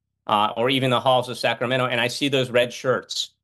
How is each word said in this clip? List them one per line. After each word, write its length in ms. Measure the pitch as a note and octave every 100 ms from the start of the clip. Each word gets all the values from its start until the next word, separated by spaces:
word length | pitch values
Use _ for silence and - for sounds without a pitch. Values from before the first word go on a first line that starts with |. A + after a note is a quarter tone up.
| _ _ -
uh, 280 | G#2+ G#2+ -
or 140 | B2
even 180 | C3+ C3
the 100 | A#2+
halls 300 | C3 B2+ B2
of 80 | A2+
Sacramento, 480 | B2 A2+ A#2+ C3 B2+
and 160 | A#2+
I 60 | A#2+
see 220 | - C#3+
those 200 | C#3 B2
red 240 | A#2+ G#2
shirts, 580 | - C3+ A2 - - - _